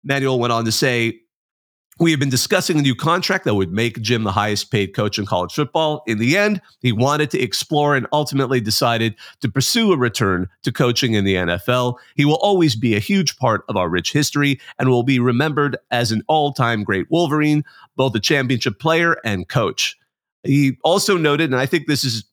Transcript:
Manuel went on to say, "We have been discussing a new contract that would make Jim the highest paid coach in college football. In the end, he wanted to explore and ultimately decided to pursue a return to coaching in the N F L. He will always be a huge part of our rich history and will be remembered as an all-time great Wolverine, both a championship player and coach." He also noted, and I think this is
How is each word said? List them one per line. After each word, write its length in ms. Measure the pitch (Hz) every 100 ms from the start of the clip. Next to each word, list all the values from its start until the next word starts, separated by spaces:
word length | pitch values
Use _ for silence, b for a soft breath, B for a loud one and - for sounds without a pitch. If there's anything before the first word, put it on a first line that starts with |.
Manuel 340 | 139 139 135 127
went 140 | 120
on 120 | 117
to 60 | 113
say, 500 | 107 139 120 117 113 _ _ _ _ _ _ _ _
"We 140 | 170
have 80 | 156
been 100 | 143
discussing 480 | 127 - 190 - 156
a 40 |
new 120 | 139
contract 500 | 123 160 180 - 185
that 120 | - 104
would 160 | 95
make 280 | 95 117 113
Jim 220 | 107 120
the 80 | 107
highest 400 | 95 104 104 -
paid 240 | 110 95
coach 240 | - 104 -
in 80 | 98
college 260 | 92 90
football. 520 | - 147 160 156 151 -
In 120 | 107
the 180 | 117 180
end, 240 | 208 196 b b
he 140 | 127
wanted 400 | 107 131 151 151
to 80 | -
explore 560 | 123 - - 151 147 143
and 100 | 120
ultimately 480 | 147 147 139 131 127
decided 560 | 110 107 123 117 113 - B B
to 80 | 117
pursue 420 | - - 233 220
a 40 | 165
return 520 | 120 - 101 90 92 _
to 80 | -
coaching 440 | 113 123 120 123
in 100 | 110
the 120 | 98 92
N 140 | 87
F 180 | 87 -
L. 300 | 123 123 123 B
He 100 | -
will 120 | 143 156
always 400 | 208 190 160 110
be 180 | 117
a 60 | 104
huge 360 | 98 196 160 -
part 260 | 127 107 -
of 80 | 101
our 120 | 90
rich 240 | 87 -
history 480 | 147 147 143 143 131 B B
and 100 | 131
will 140 | 127
be 160 | 127 131
remembered 580 | 123 120 156 147 143 - _
as 220 | 123 117
an 100 | 110 -
all-time 560 | 156 143 135 120 113
great 260 | 104 95 -
Wolverine, 540 | 165 170 151 151 151 147 B B -
both 180 | 131
a 60 | 110
championship 580 | - 147 127 127 127 101
player 380 | 160 165 170 165
and 240 | 110 98 87
coach." 480 | - 98 - - - _ _ _ _
He 360 | - 139 135 123
also 320 | 156 190 202 185
noted, 340 | 156 143 165
and 100 | 127
I 60 | 131
think 200 | 175 143
this 180 | 143
is 200 | 135 113 -